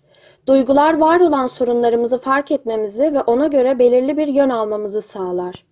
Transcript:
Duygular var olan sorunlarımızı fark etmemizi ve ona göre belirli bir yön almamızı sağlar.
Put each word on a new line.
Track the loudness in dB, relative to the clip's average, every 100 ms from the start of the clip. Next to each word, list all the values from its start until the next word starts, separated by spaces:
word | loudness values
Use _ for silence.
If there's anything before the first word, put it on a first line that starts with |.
| _ _ _ _ 0
Duygular | 2 4 2 2 2
var | 2 4
olan | 4 2 -2
sorunlarımızı | -4 -2 0 0 0 -2 -4
fark | -2 -2 -2
etmemizi | -4 -4 -6 -6 -2 0
ve | 0
ona | 0 0 0
göre | 0 0 2
belirli | 2 2 0 -2
bir | 0
yön | 2 0
almamızı | 0 -4 -4 -6 -8
sağlar. | -8 -10 -6 -6 -6 -12 _